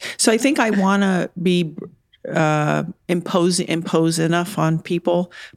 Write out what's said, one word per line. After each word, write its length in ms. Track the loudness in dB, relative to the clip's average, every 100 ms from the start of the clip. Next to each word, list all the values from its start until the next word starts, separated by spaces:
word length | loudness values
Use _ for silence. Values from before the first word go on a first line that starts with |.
| -12 -2
So 140 | 2
I 80 | 2
think 220 | 2 2
I 100 | 2
wanna 580 | 2 2 2 2 0 -2 -2
be, 340 | 0 2 0 -6 -16 -18 _ _ -6
uh, 520 | 0 0 2 0 -2 -4 -8 -4
impose, 500 | -4 0 0 2 0
impose 600 | -2 -4 -2 0 2 0
enough 360 | 0 0 -2 -2
on 200 | 0 0
people 520 | -2 -4 0 0 -2 -8 -20